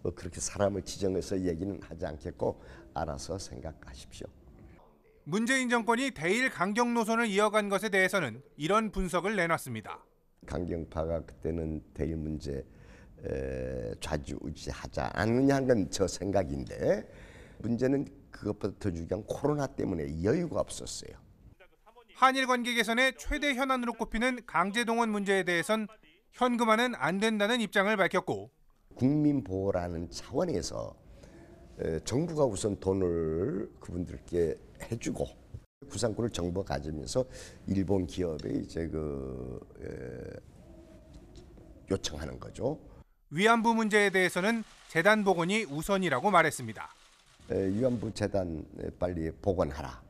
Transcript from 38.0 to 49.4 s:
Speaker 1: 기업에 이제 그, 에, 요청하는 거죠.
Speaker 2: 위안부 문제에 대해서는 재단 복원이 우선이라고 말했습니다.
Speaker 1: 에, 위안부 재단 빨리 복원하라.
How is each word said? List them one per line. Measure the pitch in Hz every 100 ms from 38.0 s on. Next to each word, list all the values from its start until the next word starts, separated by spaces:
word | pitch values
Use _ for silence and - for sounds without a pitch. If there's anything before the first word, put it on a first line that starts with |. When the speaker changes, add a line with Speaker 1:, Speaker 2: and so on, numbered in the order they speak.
| 87
Speaker 1:
기업에 | - 87 76 104
이제 | - - - 82
그, | 76 78 69 65 64 64 57 - -
에, | - - 64 60 - - - - - - - - - - - - - - - - -
요청하는 | 98 - 76 76 64
거죠. | 57 - 117 156 - - - _ _
Speaker 2:
위안부 | 147 214 233 220
문제에 | 226 220 208 202
대해서는 | 190 180 180 190 233 214 - -
재단 | 160 180 214
복원이 | 196 175 170 214 190
우선이라고 | 143 160 196 180 131 190
말했습니다. | 180 160 - 120 101 78 - - _ _ _ -
Speaker 1:
에, | 95 95
위안부 | 98 127 120 104
재단 | - 104 101 90 78 - - 82 -
빨리 | 90 87 80
복원하라. | -